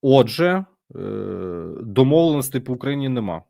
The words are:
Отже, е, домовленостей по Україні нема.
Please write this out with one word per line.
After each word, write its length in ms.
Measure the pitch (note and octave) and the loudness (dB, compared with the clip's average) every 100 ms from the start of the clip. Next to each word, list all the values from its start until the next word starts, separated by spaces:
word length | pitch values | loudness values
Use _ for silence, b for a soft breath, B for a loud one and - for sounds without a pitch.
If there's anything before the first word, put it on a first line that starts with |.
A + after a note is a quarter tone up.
Отже, 480 | C#3 C3+ A2+ - F3 | 6 6 6 2 0
е, 160 | F#3 F#3+ _ _ - G2 G2+ G2 F#2+ F#2 F2 E2 - | 0 -4 _ _ -12 -10 -8 -8 -8 -8 -10 -10 -12
домовленостей 800 | A2+ G2+ C3 D#3 E3 D3+ C3+ C3+ | -6 2 4 6 4 0 -2 -6
по 120 | B2+ | -6
Україні 360 | B2+ C#3 C#3+ C3+ | -6 -4 -4 -4
нема. 340 | B2+ G#2 E2 _ | -4 -4 -8 _